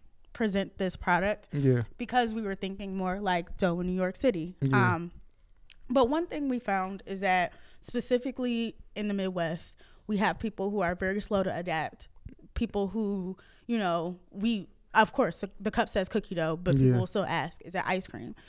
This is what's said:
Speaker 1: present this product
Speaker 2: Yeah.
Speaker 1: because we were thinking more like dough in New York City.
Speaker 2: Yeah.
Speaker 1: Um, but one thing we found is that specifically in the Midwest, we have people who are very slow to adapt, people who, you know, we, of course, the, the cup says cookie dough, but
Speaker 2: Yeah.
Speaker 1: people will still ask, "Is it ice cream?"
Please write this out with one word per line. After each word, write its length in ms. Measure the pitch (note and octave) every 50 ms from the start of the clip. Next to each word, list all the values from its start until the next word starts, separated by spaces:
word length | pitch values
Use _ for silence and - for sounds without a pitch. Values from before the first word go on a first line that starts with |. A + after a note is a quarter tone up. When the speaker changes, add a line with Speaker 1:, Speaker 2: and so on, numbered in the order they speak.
| - - - - - - -
Speaker 1:
present 420 | - A#3 G#3+ F#3 G3 G3 - -
this 200 | - F#3+ F#3 -
product 520 | - - - F3 E3+ F#3 G3+ G#3+ G#3 - -
Speaker 2:
Yeah. 320 | - D3 C#3 C3 B2+ A#2+ A2+ - - -
Speaker 1:
because 360 | A#3+ - A#3 B3+ A#3+ A3+ A3
we 80 | A3+
were 120 | A3 G3 G3
thinking 380 | F#3+ - F#3 F#3+ - G3+ G3 F#3+
more 260 | G3 F#3 F#3 F3+ G3+
like 360 | G#3 F#3+ F3+ F3 F3 - -
dough 240 | - G3 F3+ E3+ F3
in 60 | F3+
New 80 | F3+ F3+
York 220 | F#3 F#3 F3+ F#3+
City. 380 | - - C4 G3+ E3+ D#3 F3 F#3 -
Speaker 2:
Yeah. 340 | C3+ C3+ C3+ G3+ F#3+ F3+ F3
Speaker 1:
Um, 160 | E3 E3+ F3 - - - - - _ - _ - - - - - - - -
but 200 | B3 C4+ B3 A#3
one 160 | D4 D#4+ F4
thing 220 | E4+ - D4+ C#4+ C4+
we 80 | B3 A#3+
found 440 | - G#3+ G3 F#3+ F#3 F#3+ G3 G3 -
is 140 | - G3 F#3+
that 320 | G3 F#3+ F#3 F3+ F3 - - - - - - -
specifically 960 | - - - A#3+ - - B3+ B3 B3 C#4 B3 - B3+ B3 A#3 A3+ A#3 A3 - - - - -
in 120 | G3+ G#3+ G#3
the 60 | G3+
Midwest, 640 | G3 F#3+ F#3+ F#3 F3+ E3+ D#3 E3+ E3+ - - - - - - - - _
we 120 | - G#3+ F#3+
have 200 | G#3+ F#3 D#3+ -
people 300 | - A3 - - F#3+ G3+
who 100 | G3+ G#3
are 140 | F3+ E3+ F3+
very 260 | F3+ F#3+ F#3 G3 G#3
slow 220 | G3+ - G#3+ G3
to 120 | F#3+ F#3 G#2
adapt, 520 | D3+ F3 F3 D#3+ D#3+ D3 A2+ - - - - - - - - - - - - -
people 340 | - A#3+ G#3 - G3+ G3+ F#3+
who, 480 | F3+ A3+ A3 G3+ G3+ F#3+ F3+ F3+ F#3+ - - - - - _
you 120 | - A#3 A3+
know, 400 | G3+ F3 E3 E3+ D#3+ F3 F3+ F3 - -
we, 380 | - G3+ G3 A#3 A#3 G3+ - - - _ _ _ -
of 180 | G#3+ A3 -
course, 260 | - - B3 E3+ - -
the, 120 | - F#3+ - -
the 100 | F#3+ -
cup 180 | - A#3 A3 -
says 200 | - G#3+ F#3 -
cookie 260 | - A3 - - F#3
dough, 220 | E3 D#3+ D#3+ D#3+
but 180 | D#3+ F3+ - C#3+
Speaker 2:
Yeah. 120 | C3+ C3
Speaker 1:
people 140 | B2+ B2 A#2+
will 60 | A#2
still 180 | - - G#3+ F#3
ask, 380 | - D#3+ D#3+ C3+ E3 - -
"Is 120 | - - F3
it 80 | F#3 -
ice 200 | - F#3+ F#3 F#3+
cream?" 280 | - - - A2+ - - - -